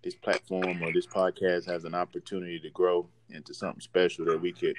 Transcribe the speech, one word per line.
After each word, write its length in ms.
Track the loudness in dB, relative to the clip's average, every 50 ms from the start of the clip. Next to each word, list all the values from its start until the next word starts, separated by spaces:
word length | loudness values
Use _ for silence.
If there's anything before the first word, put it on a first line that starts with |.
this 140 | -8 -8 -10
platform 640 | _ -2 0 0 0 0 -4 -2 -2 -2 -2 -2 -4
or 120 | -4 0 0
this 120 | 0 0
podcast 600 | 0 2 2 2 2 2 2 2 2 2 2 0
has 180 | -2 -4 -4 -4
an 100 | -4 -4
opportunity 640 | -4 -4 -4 -6 -12 -10 -8 -8 -8 -6 -6 -8 -10
to 80 | -10 -12
grow 400 | _ 2 4 4 4 2 0 -2 _ _ _ _
into 240 | -16 -16 -14 -14 -10
something 280 | -6 -6 -6 -6 -8
special 420 | -16 0 4 4 4 4 2 0 0
that 160 | 0 2 2
we 120 | 0 -2 -2
could 240 | 0 -2 -2 -2